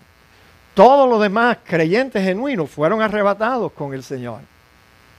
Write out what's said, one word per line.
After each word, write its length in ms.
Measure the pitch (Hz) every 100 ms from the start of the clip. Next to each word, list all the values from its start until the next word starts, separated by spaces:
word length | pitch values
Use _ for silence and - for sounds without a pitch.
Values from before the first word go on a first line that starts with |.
| _ _ _ _ - - _
Todos 340 | - 220 285 262
los 140 | 220
demás 380 | 208 208 240 220
creyentes 600 | - 170 160 214 262 214
genuinos 460 | 190 185 285 226 143
fueron 320 | - 156 220
arrebatados 720 | 220 208 202 202 220 262 180
con 220 | - 143
el 100 | 135
Señor. 360 | - 135 120 110 - _ _ _ _ _ _